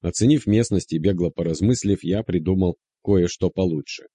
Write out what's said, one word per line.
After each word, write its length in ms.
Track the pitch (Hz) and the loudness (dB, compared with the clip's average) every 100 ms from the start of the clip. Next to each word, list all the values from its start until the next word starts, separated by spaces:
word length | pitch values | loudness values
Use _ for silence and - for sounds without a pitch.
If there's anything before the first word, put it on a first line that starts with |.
Оценив 440 | 85 - 117 147 104 | -4 0 2 2 2
местность 440 | 107 117 95 - | 0 2 -2 -2
и 80 | 82 | -2
бегло 300 | 85 92 87 | 0 0 -2
поразмыслив, 720 | - 85 78 101 123 101 98 | -2 -4 0 0 0 0 -2
я 200 | 82 101 | -2 -4
придумал 540 | 113 90 80 95 92 - _ _ | -2 -2 0 2 0 -2 _ _
кое-что 480 | - 98 87 - 92 | 0 2 2 0 -4
получше. 580 | - 92 78 71 - - | 0 -2 -2 -6 -16 -18